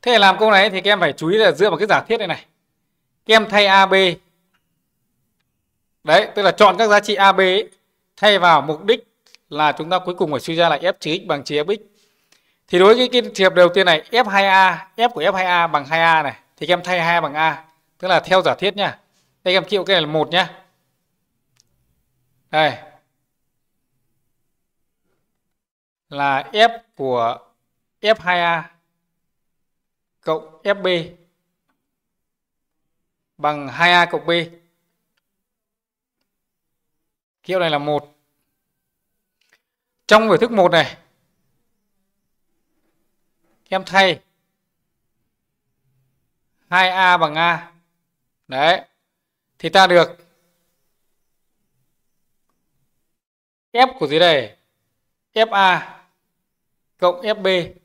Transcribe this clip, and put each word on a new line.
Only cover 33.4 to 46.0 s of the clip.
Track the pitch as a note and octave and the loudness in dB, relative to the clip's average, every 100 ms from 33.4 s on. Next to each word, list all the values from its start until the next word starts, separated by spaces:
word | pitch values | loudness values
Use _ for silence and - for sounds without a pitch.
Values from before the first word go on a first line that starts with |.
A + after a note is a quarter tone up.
| D3 D3 C#3 | -6 -6 -10
hai | B2 E3+ | -2 2
A | F3 F3 | 2 2
cộng | D#3+ D#3+ | -4 -4
B. | E3+ E3 - _ _ _ _ _ _ _ _ _ _ _ _ _ _ _ _ _ _ _ _ _ _ _ _ _ _ _ _ | -4 -4 -14 _ _ _ _ _ _ _ _ _ _ _ _ _ _ _ _ _ _ _ _ _ _ _ _ _ _ _ _
Kiểu | - F#3 | -8 -4
này | E3+ | -2
là | D3 | -4
một. | C#3+ D3 C#3+ _ _ _ _ _ _ _ _ _ _ _ _ _ _ _ _ _ _ _ - | -4 -6 -6 _ _ _ _ _ _ _ _ _ _ _ _ _ _ _ _ _ _ _ 2
Trong | G#3+ A3 | 2 4
biểu | E3+ | 0
thức | A#3 | 0
một | A3+ F3 | 2 2
này, | E3 C#3+ - _ _ _ _ _ _ _ _ _ _ _ _ _ _ _ _ _ _ _ _ _ _ _ _ _ _ _ | 2 -2 -8 _ _ _ _ _ _ _ _ _ _ _ _ _ _ _ _ _ _ _ _ _ _ _ _ _ _ _
em | F#3 F#3+ | -8 -2
thay | F#3 F#3+ D3 _ _ _ _ _ _ _ _ _ _ _ _ _ _ _ _ _ _ | 0 0 -2 _ _ _ _ _ _ _ _ _ _ _ _ _ _ _ _ _ _